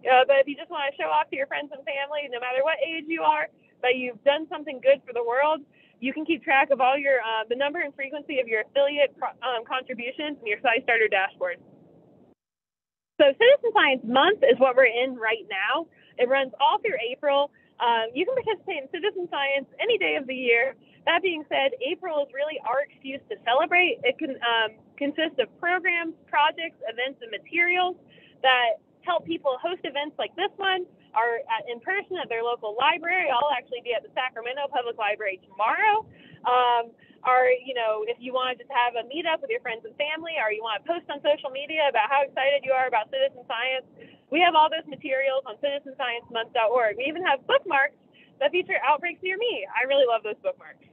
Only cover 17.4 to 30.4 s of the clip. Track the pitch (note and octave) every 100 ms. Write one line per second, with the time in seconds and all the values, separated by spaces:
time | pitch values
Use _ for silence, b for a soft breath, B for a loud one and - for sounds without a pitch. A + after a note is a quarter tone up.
17.4 | C#4+ b b _ A#3+ A#3 A3+ B3 F#4 C5
18.4 | A4 G#4 - E4 C4+ E4+ F#4+ F#4+ F4 D#4
19.4 | C#4 C#4 C4+ - G4 A4 E4 D4+ B3+ C4
20.4 | B3+ A#3 C4 - b b - E4+ F#4 D#4+
21.4 | D4 C#4+ C4+ C4 C4 E4+ F4+ D4+ C#4 C4+
22.4 | D4+ D4+ - C4 C#4+ _ C4+ C4+ _ G#3
23.4 | - B3+ E4 F4 F4 A#3+ A#3+ C4 D#4 C4
24.4 | A#3+ A3+ A3 A3 _ - C#4+ C#4+ D#4+ -
25.4 | A3+ _ E4+ F4+ F4+ E4+ E4 E4 _ D#4+
26.4 | D4+ E4 E4 _ A3 A3+ B3+ C#4 A4+ G#4+
27.4 | - E4 F4 F4+ F4+ F4+ _ B B _
28.4 | C4 B3+ A#3+ G#3+ _ _ - E4+ - E4
29.4 | C#4+ B3 E4+ F4+ E4+ C#4 D4 C#4+ A#3 -